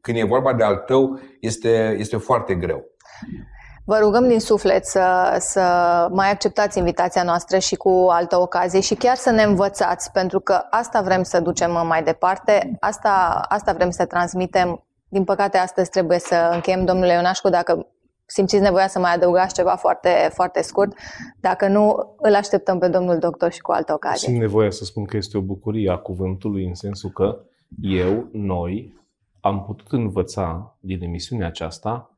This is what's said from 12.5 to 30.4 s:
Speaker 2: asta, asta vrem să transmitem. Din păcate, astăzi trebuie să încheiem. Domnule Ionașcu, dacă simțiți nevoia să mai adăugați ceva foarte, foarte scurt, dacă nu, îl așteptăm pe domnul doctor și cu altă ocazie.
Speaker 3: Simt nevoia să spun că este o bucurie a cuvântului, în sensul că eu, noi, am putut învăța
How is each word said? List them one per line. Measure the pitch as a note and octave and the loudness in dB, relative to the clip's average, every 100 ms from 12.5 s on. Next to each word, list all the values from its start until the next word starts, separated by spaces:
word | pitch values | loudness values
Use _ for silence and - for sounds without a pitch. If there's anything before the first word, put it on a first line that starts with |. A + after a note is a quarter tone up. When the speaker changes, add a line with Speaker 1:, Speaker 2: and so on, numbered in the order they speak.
| G#3 C4 G#3 | 2 0 -4
Speaker 2:
asta, | G3 G#3+ G#3+ F#3+ F3 - - | -6 -2 0 2 2 0 -2
asta | G#3 - | -2 -2
vrem | E3+ F3+ | 0 -2
să | F3 | 0
transmitem. | F3 F3 F3 F#3 F#3 F#3+ F3+ E3+ _ _ _ | -2 -2 -2 -4 -2 0 0 -4 _ _ _
Din | G3 | -2
păcate, | F#3+ G3 G3 F#3+ | 0 0 2 0
astăzi | F3+ - F3 | 0 -2 -2
trebuie | F#3+ E3+ F3 | 0 0 0
să | - E3+ E3+ | 2 2 2
încheiem. | E3+ E3+ F#3 | 0 0 0
Domnule | F#3 F#3 F3+ | 2 2 2
Ionașcu, | F3 F3+ F#3+ G3 | 2 2 0 0
dacă | F3 E3+ E3 - _ _ _ | 0 2 -2 -2 _ _ _
simțiți | _ - F#3+ G3+ | _ -2 2 4
nevoia | G3+ F3+ F#3+ | 4 2 0
să | F#3+ | 0
mai | F3+ | 0
adăugați | F3 F3+ F3+ F#3 | 4 4 4 2
ceva | - F3+ | 0 0
foarte, | F3+ - F3+ F3+ F3 D#3+ | 0 0 0 2 2 2
foarte | - F3+ E3 | 0 -2 -2
scurt, | D#3+ - G3+ - - - - _ | -2 0 -2 -4 -20 -18 -20 _
dacă | F#3 F#3 G3 | -4 0 2
nu, | G3+ G#3 - - _ | 4 4 2 -4 _
îl | C4+ | 2
așteptăm | G3+ G3+ G3+ - F#3 | 4 2 0 0 0
pe | F3+ | 2
domnul | F3+ F3+ E3+ | 2 2 0
doctor | E3+ - F3 | 0 0 -4
și | - | -2
cu | - | -4
altă | - D#3 | -2 -2
ocazie. | D3+ - - - | -4 -4 -4 -2
Speaker 3:
Simt | A#2+ | 0
nevoia | A2 G#2 G#2+ | 2 2 2
să | - | -2
spun | - - | -10 -10
că | G2+ G#2+ | -6 -6
este | F#2+ G#2 | -4 -6
o | |
bucurie | F#2+ F#2+ A2 G#2+ G2 | -6 -8 -6 -4 -2
a | F2 | -2
cuvântului, | - F#2 F#2 F#2 G#2 G2+ | -6 -6 -6 -6 -6 -6
în | F#2 | -6
sensul | F2 G2+ G2 F#2+ | -8 -10 -10 -12
că | - G#2 - _ _ _ - | -2 -2 -2 _ _ _ -8
eu, | F#2+ F#2 F#2 A2 - | -2 0 0 -2 -4
noi, | A2 G2 F2+ F2 G2+ B2+ _ _ _ _ _ | -8 -4 -4 -4 -8 -10 _ _ _ _ _
am | F#2+ G2 | -4 -4
putut | F#2+ G2+ - | -8 -14 -6
învăța | C3 A2 F#2 F2 - | -4 -2 -4 -4 -4